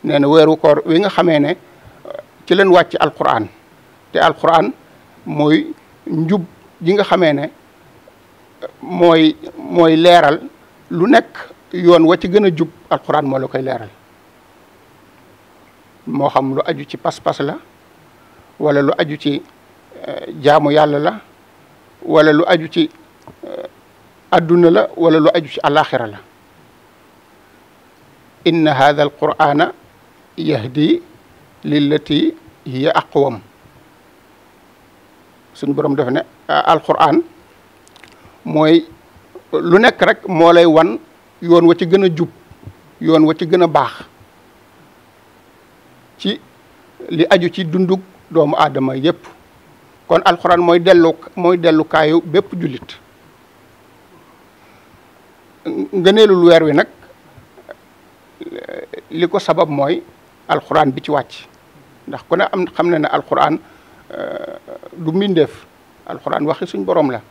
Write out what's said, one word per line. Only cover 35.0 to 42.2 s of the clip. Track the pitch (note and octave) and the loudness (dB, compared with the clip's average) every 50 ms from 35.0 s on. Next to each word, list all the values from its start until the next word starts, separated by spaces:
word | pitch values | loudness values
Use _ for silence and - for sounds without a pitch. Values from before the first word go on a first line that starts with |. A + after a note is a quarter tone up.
| _ _ _ _ _ _ _ _ _ _ _ | _ _ _ _ _ _ _ _ _ _ _
Suñu | - - C#3+ C#3 | -8 -6 -4 -4
Borom | D3 D3 D3+ C#3 | -2 -2 -2 -2
dafa | C#3+ C3+ B2 | -2 -2 -2
ne, | C3 D#3 - - _ _ _ | -4 -4 -6 -8 _ _ _
ah, | - D3+ D3 - - | -8 -6 -4 -2 -2
Alquran | E3 D#3 - - - - D#3+ D3+ D#4+ E4 E4+ - - _ _ _ _ _ _ _ _ _ _ _ _ - - - - _ _ - _ _ _ | -2 -2 -2 -4 0 0 0 2 2 0 -2 -4 -18 _ _ _ _ _ _ _ _ _ _ _ _ -20 -20 -20 -20 _ _ -20 _ _ _
mooy | E3 D#3 D3+ D#3 D#3 E3 E3 D#3+ - - _ _ _ _ - _ _ _ - _ _ | -4 0 2 4 4 4 2 2 -4 -20 _ _ _ _ -20 _ _ _ -20 _ _
lu | - D3+ D#3+ E3+ E3+ G3+ | -6 -4 0 2 2 4
nekk | A#3 B3+ - - | 4 2 2 2
rek | F#3+ F#3 G#3+ - - | 0 0 0 -4 -6
moo | F#3+ F#3 D#3+ E3 E3+ E3+ | -6 0 4 4 6 6
lay | E3+ E3+ | 6 6
wan | E3+ D#3 D#3+ D#3+ F#3+ A3+ - - _ _ _ _ _ _ _ | 6 4 4 2 2 -2 -8 -12 _ _ _ _ _ _ _
yoon | - E3+ E3+ E3+ E3+ | 0 2 4 6 6
wa | E3+ E3+ | 4 4
ci | E3+ - | 2 0
gën | E3 F#3 G3 F#3+ | 0 2 2 2
a | F#3 E3 | 0 0
jub, | D3+ | -2